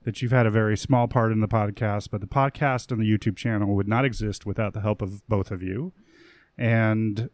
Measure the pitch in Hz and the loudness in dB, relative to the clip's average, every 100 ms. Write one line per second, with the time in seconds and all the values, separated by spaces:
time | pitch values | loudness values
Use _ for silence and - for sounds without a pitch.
0 | - 104 123 127 113 110 107 107 - 127 | -8 -6 0 2 4 4 2 0 2 2
1 | 120 127 113 110 107 113 104 101 110 104 | 4 2 2 2 2 2 0 -2 -2 -2
2 | - 107 98 139 139 - 143 127 - 117 | -4 -8 -4 0 0 0 -2 -2 -2 -2
3 | 110 107 - 95 120 107 101 101 101 113 | 2 2 0 -4 -2 0 2 0 2 2
4 | 135 110 107 98 104 95 104 107 104 107 | 2 0 -4 -4 -6 -4 -4 -2 -2 -2
5 | 98 101 - 104 92 92 95 101 175 - | -4 -8 -2 -2 0 -4 -6 -6 -6 -10
6 | _ _ - _ _ - 117 113 110 110 | _ _ -20 _ _ -4 2 4 4 2
7 | 110 101 117 | 0 -2 -6